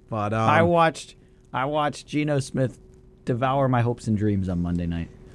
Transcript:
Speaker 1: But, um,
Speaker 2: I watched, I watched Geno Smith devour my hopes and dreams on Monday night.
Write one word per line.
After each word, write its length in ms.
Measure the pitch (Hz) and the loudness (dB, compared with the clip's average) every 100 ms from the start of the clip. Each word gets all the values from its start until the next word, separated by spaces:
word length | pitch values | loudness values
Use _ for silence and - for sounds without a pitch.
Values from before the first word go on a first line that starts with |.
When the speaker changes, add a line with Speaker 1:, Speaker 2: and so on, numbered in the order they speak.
| - | -8
Speaker 1:
But, 240 | 110 104 | -4 -2
um, 160 | 110 110 | 2 4
Speaker 2:
I 140 | 156 | 4
watched, 540 | 170 170 160 139 - - - - - | 4 4 2 0 -10 -20 -20 -20 -10
I 140 | 123 139 | -6 -2
watched 400 | 151 147 - - | 0 -2 -4 -6
Geno 340 | 151 147 143 | -2 0 0
Smith 380 | 135 151 127 - - - - - - | -2 -2 -2 -4 -20 -20 -20 -10 -6
devour 420 | 120 131 139 131 | -2 0 2 2
my 140 | 123 | 2
hopes 240 | 117 117 113 | 0 -2 -2
and 80 | 104 | 0
dreams 320 | 107 101 92 | 2 0 0
on 140 | 87 | -2
Monday 240 | 87 87 85 | -2 -2 -2
night. 240 | 85 82 - - | -4 -6 -12 -20